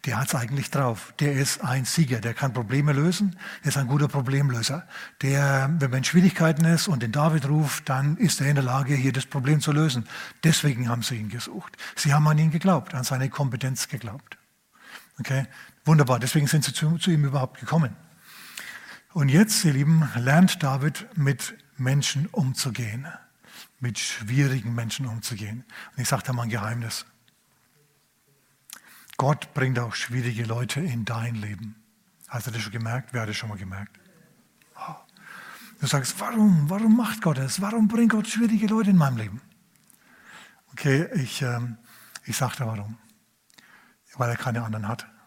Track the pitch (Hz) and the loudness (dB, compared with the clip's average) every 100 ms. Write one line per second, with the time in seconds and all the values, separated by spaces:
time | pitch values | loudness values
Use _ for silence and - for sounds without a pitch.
0 | - 110 131 139 117 139 107 139 131 113 | -2 -2 -2 -2 -2 -4 -2 -2 0 -2
1 | - - 147 139 139 - 165 131 123 - | -10 -2 0 0 -2 -2 -2 -2 0 2
2 | 143 123 117 113 139 120 107 135 147 135 | 2 2 -4 -2 -2 -2 -2 0 2 2
3 | 160 175 202 175 - - 147 143 127 143 | 2 2 -2 -2 -14 -6 -4 -2 0 2
4 | 143 143 127 139 143 120 110 175 - - | 2 0 0 2 2 0 -2 -6 -10 -18
5 | - _ 135 139 139 135 135 165 135 127 | -18 _ 0 2 2 2 0 0 0 0
6 | 135 175 180 - 160 151 165 165 - 139 | 2 6 4 4 2 4 4 4 2 0
7 | 117 143 156 156 135 151 147 - - 131 | 0 2 2 2 2 2 0 -2 -4 0
8 | 143 151 202 - 139 143 127 131 135 143 | 0 2 2 2 2 2 2 0 0 2
9 | 131 131 - 143 127 151 156 147 160 123 | 2 0 -4 -4 2 2 2 2 2 0
10 | 110 - - - 160 156 147 120 120 117 | -6 -12 -16 0 2 4 2 0 -2 -2
11 | 107 120 107 120 - 208 - - - - | -4 -6 -6 -8 -10 -12 -14 -18 -14 -2
12 | 151 143 151 151 160 160 190 165 - 135 | 2 4 6 6 4 4 2 2 0 -6
13 | 123 131 131 - 139 120 131 131 - 127 | -4 -2 -2 -2 -2 -2 -4 -4 -6 -8
14 | 110 120 _ - _ _ _ _ - - | -10 -14 _ -20 _ _ _ _ -20 -20
15 | - - - 135 131 - - _ - 156 | -20 -12 -4 -2 -4 -10 -20 _ 4 6
16 | 131 123 123 156 143 156 139 - 151 165 | 6 2 2 0 2 2 0 -2 0 0
17 | - 160 143 135 131 - 117 160 135 104 | 2 2 2 0 -4 -6 -2 0 0 -4
18 | - _ - - - - - - - - | -20 _ -20 -20 -18 -16 -16 -18 -20 -20
19 | _ 180 139 147 220 - 165 135 143 160 | _ 0 4 6 6 4 2 4 4 4
20 | 147 120 123 151 185 - 139 135 147 143 | 4 0 4 6 6 6 0 0 -2 -4
21 | 208 - 139 139 - - _ - 127 143 | -8 -2 0 0 -6 -14 _ -6 0 2
22 | - 139 165 240 131 127 131 107 113 113 | 0 -2 -2 -2 -2 -2 -4 -4 -6 -8
23 | 147 - _ _ _ - - _ 120 101 | -10 -16 _ _ _ -20 -20 _ -6 -4
24 | - - 104 131 139 131 117 117 117 - | -6 -6 -2 2 2 0 -2 -4 -4 -6
25 | 131 113 - 107 104 113 - - - - | -6 -6 -8 -8 -8 -10 -12 -20 -14 -6
26 | 120 131 - 123 117 113 104 120 117 - | -2 -2 -2 -4 -4 -4 -4 -6 -6 -8
27 | - _ _ _ _ _ _ _ _ _ | -12 _ _ _ _ _ _ _ _ _
28 | _ _ _ _ _ _ _ - - - | _ _ _ _ _ _ _ -20 -20 -20
29 | - - 135 151 - - 131 123 120 - | -18 0 0 0 -4 -2 0 0 -2 -6
30 | - 123 120 110 117 113 123 139 175 117 | -6 -4 -4 -4 -4 -4 -4 -4 -4 -4
31 | 107 113 117 113 104 98 107 - _ _ | -4 -4 -4 -4 -8 -10 -12 -16 _ _
32 | _ _ - 120 120 113 104 113 113 120 | _ _ -12 -10 -8 -8 -8 -6 -4 -6
33 | - 123 107 101 110 104 92 95 101 - | -6 -6 -6 -6 -8 -10 -10 -10 -12 -16
34 | _ _ _ _ _ _ _ - - - | _ _ _ _ _ _ _ -16 -16 -16
35 | _ _ - - - - - - 139 143 | _ _ -20 -20 -18 -20 -20 -8 -2 0
36 | 127 - 208 226 214 170 147 196 220 226 | -2 -6 -4 4 6 6 2 2 4 4
37 | 214 - 170 135 135 - 196 226 214 233 | 4 -2 -2 0 -2 -4 -2 2 2 4
38 | 233 220 - 214 233 220 214 220 208 185 | 4 2 -2 0 2 2 2 2 4 6
39 | 139 120 107 104 _ _ _ _ _ _ | 4 0 -6 -10 _ _ _ _ _ _
40 | _ _ - - - _ _ 123 143 139 | _ _ -20 -20 -20 _ _ -6 0 2
41 | 175 247 127 - 127 120 120 113 - - | 0 -4 -4 -6 -4 -4 -6 -10 -18 -20
42 | - - - 120 127 - 117 110 104 113 | -20 -20 -10 -4 -4 -4 -6 -6 -8 -14
43 | _ _ _ _ _ - _ - _ _ | _ _ _ _ _ -20 _ -20 _ _
44 | _ - 123 120 127 120 113 113 104 - | _ -4 -4 -2 -4 -4 -4 -6 -6 -8
45 | - _ | -10 _